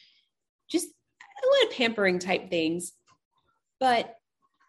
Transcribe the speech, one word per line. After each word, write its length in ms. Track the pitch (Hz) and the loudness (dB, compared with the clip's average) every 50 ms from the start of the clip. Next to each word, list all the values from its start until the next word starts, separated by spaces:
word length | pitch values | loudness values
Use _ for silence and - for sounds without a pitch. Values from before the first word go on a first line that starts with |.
| _ _ _ _ _ _ _ _ _ _ _ _ _ - | _ _ _ _ _ _ _ _ _ _ _ _ _ -4
just 180 | - 349 339 | -4 -4 -4
a 600 | - - _ _ _ _ - - - - - - | -6 -12 _ _ _ _ -20 -20 -20 -10 -2 2
lot 220 | 523 554 554 480 - | 2 4 4 4 2
of 40 | - | 0
pampering 420 | - 247 226 226 214 196 190 180 180 | 0 -2 0 0 0 0 0 0 0
type 300 | 175 196 175 - - - | -2 -2 -4 -4 -4 -4
things. 440 | 180 170 160 160 165 175 175 - - _ _ _ _ _ _ _ _ _ _ _ _ _ _ _ _ - | -4 -2 -2 -2 -4 -4 -6 -10 -14 _ _ _ _ _ _ _ _ _ _ _ _ _ _ _ _ -2
But 360 | 254 254 240 226 - - - - _ _ _ _ _ _ _ _ _ | 0 2 2 0 -2 -4 -10 -20 _ _ _ _ _ _ _ _ _